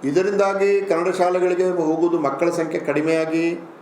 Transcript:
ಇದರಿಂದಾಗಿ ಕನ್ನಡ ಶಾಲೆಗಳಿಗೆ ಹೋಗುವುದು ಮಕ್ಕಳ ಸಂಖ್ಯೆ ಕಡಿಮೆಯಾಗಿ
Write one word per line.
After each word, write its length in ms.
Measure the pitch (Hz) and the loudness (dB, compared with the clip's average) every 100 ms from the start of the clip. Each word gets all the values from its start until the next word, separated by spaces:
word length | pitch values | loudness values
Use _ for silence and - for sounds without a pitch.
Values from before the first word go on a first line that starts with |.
ಇದರಿಂದಾಗಿ 760 | 135 151 190 202 196 196 196 202 | 0 0 0 2 0 2 2 2
ಕನ್ನಡ 320 | 196 165 175 | 2 0 0
ಶಾಲೆಗಳಿಗೆ 560 | 175 180 185 180 175 185 | 2 2 2 0 2 0
ಹೋಗುವುದು 480 | 180 156 160 170 165 | 0 0 2 2 2
ಮಕ್ಕಳ 320 | 143 135 170 | -2 0 -2
ಸಂಖ್ಯೆ 300 | 170 160 160 | 0 -4 -4
ಕಡಿಮೆಯಾಗಿ 880 | 160 147 160 160 160 165 165 170 - - | -2 -2 0 0 0 0 -2 -4 -10 -20